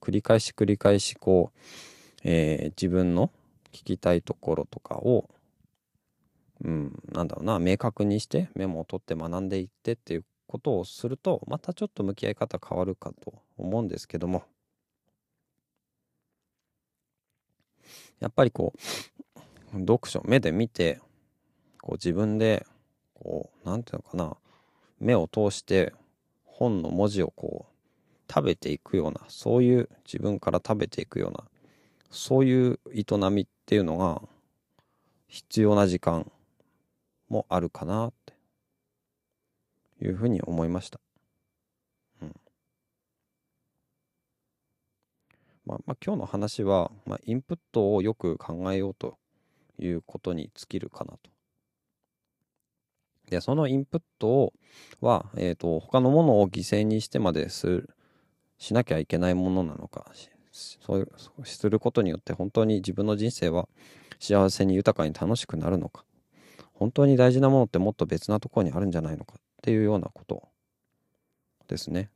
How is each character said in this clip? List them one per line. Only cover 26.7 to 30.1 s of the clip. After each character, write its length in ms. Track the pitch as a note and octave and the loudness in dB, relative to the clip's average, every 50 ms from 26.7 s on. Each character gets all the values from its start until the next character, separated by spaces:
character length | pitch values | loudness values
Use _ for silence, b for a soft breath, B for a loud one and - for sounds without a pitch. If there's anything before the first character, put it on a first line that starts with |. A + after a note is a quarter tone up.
| A2 F#2+ | 0 -2
の 80 | D#2+ - | -4 -4
文 180 | - F2 G2+ G#2 | 0 0 0 0
字 160 | G2+ G2 F2 | 2 0 -2
を 80 | - _ | -2 _
こ 320 | - - - - G1+ - _ | -10 -12 -10 -10 -12 -14 _
う、 640 | _ _ _ _ _ _ _ _ _ _ _ _ - | _ _ _ _ _ _ _ _ _ _ _ _ -2
食 120 | - D3 | 0 2
べ 100 | - E2+ | 2 -2
て 160 | - - - | -2 -2 -6
い 60 | D2 D2 | -6 -6
く 180 | _ - - G2 | _ -2 -2 0
よ 120 | D#2 D#2 | 0 -2
う 20 | C#2+ | -4
な、 80 | - - - | -8 -14 -18
そ 280 | - - - A#2 A#2 B2 | -20 -8 -2 2 2 4
う 60 | B2+ | 6
い 160 | B2 B2 B2 | 6 4 4
う、 100 | A#2 - - _ _ | 2 -2 -8 _ _
自 140 | - | -12